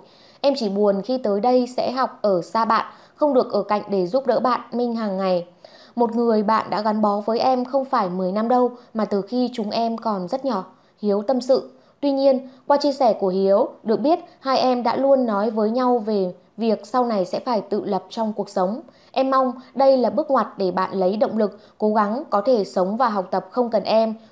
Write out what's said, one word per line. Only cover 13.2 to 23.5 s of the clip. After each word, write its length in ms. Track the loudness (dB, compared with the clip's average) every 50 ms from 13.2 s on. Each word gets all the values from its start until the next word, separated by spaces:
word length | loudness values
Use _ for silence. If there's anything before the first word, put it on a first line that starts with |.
| 0 -2
Hiếu, 420 | 0 2 2 4 4 4 2 0 -4 -10 -4
được 160 | -2 -2 0
biết 200 | 2 2 0 0 -2 -10 -20 _
hai 200 | -4 -2 0 2
em 240 | 2 2 0 0 0
đã 120 | -2 0
luôn 300 | 2 4 4 4 4 4
nói 260 | 2 0 0 0 0
với 180 | 0 0 0 0
nhau 300 | 0 0 2 2 2 0
về 340 | 0 0 0 0 0 -2 -4 -10 _ _ _ -4
việc 300 | 0 0 0 0 -2 -4
sau 180 | 0 0 0
này 200 | 0 0 -2 -2
sẽ 140 | -2 -2 -6
phải 220 | -4 -2 -2 -2
tự 240 | -2 -2 -4 -4 -2
lập 180 | -2 -4 -4 -4 -6
trong 240 | -6 -4 -4 -4 -4
cuộc 160 | -4 -6 -4
sống. 320 | -2 -2 -2 -2 -2 -6 -10 -16 -20 _ _ -8
"Em 200 | -2 -2 0 2
mong 200 | 2 2 0 0 -2 -6 -14 -12 -2
đây 220 | 2 4 4 6 4
là 120 | 4 2
bước 220 | 0 0 -2 2
ngoặt 160 | 2 0 0 0 -4 -4
để 140 | -2 -2
bạn 220 | 0 -2 -4 -2 -2
lấy 240 | 0 0 0 2 2
động 200 | 0 0 2 0
lực, 220 | 0 0 -2 -8 -20 -20 _ -2
cố 160 | -2 0 2
gắng 300 | 2 0 0 0 -4 -4 -2
có 120 | 0 0
thể 220 | 2 4 2 2 2
sống 340 | 0 0 0 0 0 0 0
và 120 | 0 0
học 180 | 0 -2 -4 -2
tập 160 | -4 -4 -4 -4